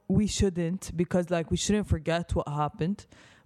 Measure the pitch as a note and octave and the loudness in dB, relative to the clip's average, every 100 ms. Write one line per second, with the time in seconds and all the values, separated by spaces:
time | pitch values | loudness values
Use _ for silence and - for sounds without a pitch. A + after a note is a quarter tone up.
0 | - G3 G#3 - G3 F3 E3 F#3 - E3 | 0 2 2 2 0 2 -2 -4 -6 -4
1 | F3 F3+ F3 E3+ D#3+ F3+ - G#3 - E3 | 0 0 0 -2 0 -2 0 0 2 -2
2 | D3+ E3 E3+ F3 D3+ D3 D3 - D#3+ G#3 | 0 -2 0 -2 -2 -2 -2 -2 -2 -4
3 | - - - - | -8 -20 -20 -20